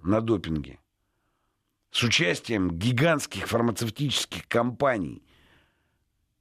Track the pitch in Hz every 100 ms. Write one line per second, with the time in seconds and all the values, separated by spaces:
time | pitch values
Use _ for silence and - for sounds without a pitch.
0 | 82 110 113 101 82 80 69 - _ _
1 | _ _ _ _ _ _ _ _ _ -
2 | 117 - 175 151 - 110 90 85 117 123
3 | 165 147 - 101 92 113 117 98 117 113
4 | 143 - - 85 - 120 120 107 139 113
5 | 73 53 _ _ _ _ _ _ _ _
6 | _ _ _ _